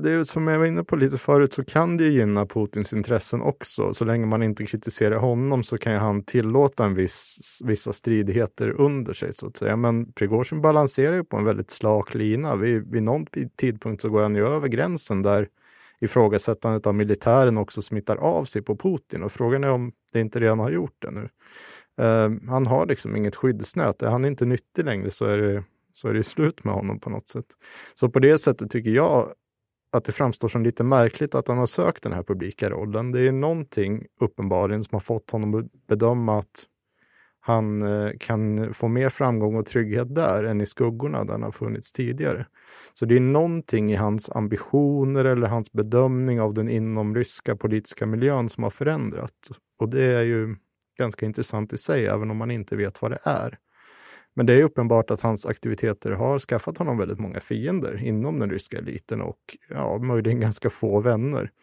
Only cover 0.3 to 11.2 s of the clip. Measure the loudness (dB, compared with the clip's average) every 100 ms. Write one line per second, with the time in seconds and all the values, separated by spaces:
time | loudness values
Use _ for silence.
0.3 | -2 0 2 2 0 0 2 2 0 4
1.3 | 6 6 2 0 2 2 2 4 4 4
2.3 | 2 0 0 -2 -2 -4 -2 0 0 0
3.3 | -4 -2 -4 -4 -2 -2 0 0 0 0
4.3 | 0 0 -2 -6 -6 -6 0 2 2 2
5.3 | 2 0 0 -2 -4 -2 0 0 0 0
6.3 | 0 2 4 4 4 0 2 -2 -2 -10
7.3 | -12 -14 -8 -4 -4 -4 -6 -2 0 0
8.3 | 0 -2 -2 -4 2 2 2 -6 -6 -8
9.3 | -8 -12 -4 -2 2 2 2 -2 -2 0
10.3 | 0 -2 0 2 4 2 2 0 0